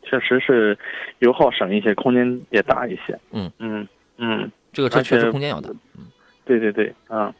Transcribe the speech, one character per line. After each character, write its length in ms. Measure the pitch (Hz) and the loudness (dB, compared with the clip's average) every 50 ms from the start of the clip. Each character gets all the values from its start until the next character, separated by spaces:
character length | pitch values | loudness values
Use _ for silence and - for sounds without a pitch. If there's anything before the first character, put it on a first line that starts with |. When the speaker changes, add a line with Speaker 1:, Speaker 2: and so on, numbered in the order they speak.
| - - | -6 -2
Speaker 1:
确 100 | - 127 | -2 -2
实 200 | - - 123 127 | 0 2 0 0
是 380 | 127 - 135 120 110 107 104 - - - - - - - - _ | 2 4 4 4 4 2 0 -2 -6 -14 -12 -12 -14 -14 -4 _
油 140 | 127 120 127 | 4 4 6
耗 180 | - 156 127 | 6 4 2
省 240 | - - 104 90 98 | 4 0 -2 0 0
一 60 | 107 | 2
些， 120 | 101 113 104 | 2 2 0
空 180 | - - 131 123 | 2 2 2 2
间 280 | 123 123 123 127 123 - _ | 4 2 2 -2 -4 -8 _
也 120 | - 107 | 0 0
大 260 | 98 - - - 123 120 | 2 2 0 -2 -2 -6
一 80 | 92 - - | -8 -10 -8
些。 140 | - - - _ _ | -10 -10 -10 _ _
Speaker 2:
嗯。 200 | - 110 95 85 - _ | -8 -8 -8 -8 -10 _
Speaker 1:
嗯， 280 | 113 113 107 107 104 101 _ _ _ _ _ - | -8 -8 -6 -8 -8 -10 _ _ _ _ _ -8
嗯。 340 | 120 117 110 104 104 104 - _ _ _ | -6 -4 -4 -4 -4 -8 -12 _ _ _
Speaker 2:
这 100 | _ - | _ -2
个 80 | 139 123 | -2 2
车 120 | 117 127 | 2 0
确 180 | 131 - - 120 | 2 4 2 2
实 120 | 117 113 | 2 2
空 80 | 113 139 | 0 -2
间 100 | 143 147 | -4 -4
要 100 | 123 76 | -6 -6
大。 100 | - - | -8 -10
Speaker 1:
而 40 | - | -14
且 60 | - _ _ _ - | -16 _ _ _ -20
Speaker 2:
嗯。 80 | - - _ _ _ _ _ _ _ | -20 -20 _ _ _ _ _ _ _
Speaker 1:
对， 140 | - 127 113 | 0 0 2
对， 120 | 113 107 | 2 0
对， 220 | 101 107 107 - - _ _ _ | 0 0 -4 -4 -4 _ _ _
啊。 260 | 117 110 104 101 107 _ | -4 -4 -4 -4 -6 _